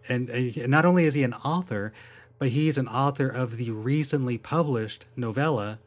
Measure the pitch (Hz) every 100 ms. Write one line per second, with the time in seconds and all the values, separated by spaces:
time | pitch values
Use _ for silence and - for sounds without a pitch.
0 | - 123 123 123 127 113 120 143 175 180
1 | 160 143 127 113 139 165 180 107 104 -
2 | - - - - 135 123 156 143 131 120
3 | 139 139 131 127 123 113 120 107 113 147
4 | 147 147 127 117 - 156 151 120 107 -
5 | - - 120 107 151 131 104 107